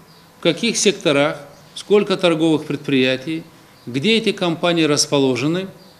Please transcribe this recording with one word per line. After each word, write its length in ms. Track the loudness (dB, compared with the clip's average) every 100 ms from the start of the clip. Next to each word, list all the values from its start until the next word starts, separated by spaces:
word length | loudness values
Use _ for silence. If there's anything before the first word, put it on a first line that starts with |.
| -20 -20 -20 -4
в 20 |
каких 340 | -2 0 -2 0
секторах, 640 | 0 0 0 2 2 -2 -14 -20 -20 -18
сколько 420 | 2 2 2 0
торговых 480 | 2 2 2 0 -2
предприятий, 800 | -8 -2 0 2 0 -4 -8 -10 -20 -20 -20 -8
где 320 | -4 0 2
эти 140 | 0
компании 520 | -2 -2 0 0 0
расположены, 840 | 2 0 0 2 2 0 -2 -4 -6 -14 -20